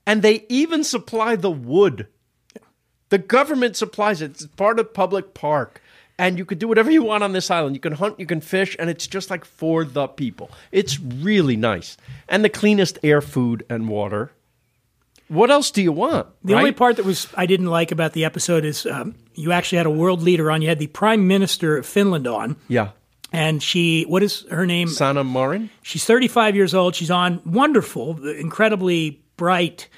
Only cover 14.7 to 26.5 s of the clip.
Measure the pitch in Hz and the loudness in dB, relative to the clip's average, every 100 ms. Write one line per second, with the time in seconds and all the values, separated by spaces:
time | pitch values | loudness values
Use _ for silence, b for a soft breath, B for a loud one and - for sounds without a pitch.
14.7 | _ _ _ _ _ - 160 240 285 - | _ _ _ _ _ -6 2 4 4 2
15.7 | 202 175 151 269 254 - _ 185 220 285 | 0 0 0 -2 -2 -4 _ 2 4 4
16.7 | - 247 240 190 175 - - 180 190 180 | 4 2 2 0 -2 -4 -4 0 2 2
17.7 | 165 170 165 156 160 156 170 - 165 151 | 0 0 -2 -2 0 -2 -2 0 0 0
18.7 | 147 - 135 120 - _ - 156 175 175 | -6 -6 -6 -10 -14 _ -8 -2 0 0
19.7 | 175 165 156 180 180 170 170 156 160 156 | 0 0 2 0 2 2 2 2 0 0
20.7 | 156 151 - 214 226 185 196 190 - 165 | -2 -4 -2 2 4 4 4 2 0 0
21.7 | 151 - 202 202 165 123 110 110 147 - | 0 0 0 2 0 -2 -4 -4 -8 -2
22.7 | 120 101 - _ _ - 165 156 151 - | -2 -2 -8 _ _ -8 -2 0 -2 -2
23.7 | 180 170 160 165 185 202 - - 165 185 | 0 2 2 2 0 0 -2 -6 -2 0
24.7 | 175 170 147 139 139 131 127 135 196 220 | 0 -2 0 0 0 0 0 0 -2 -8
25.7 | _ - 156 - 240 254 240 214 | _ -10 -6 2 4 4 2 2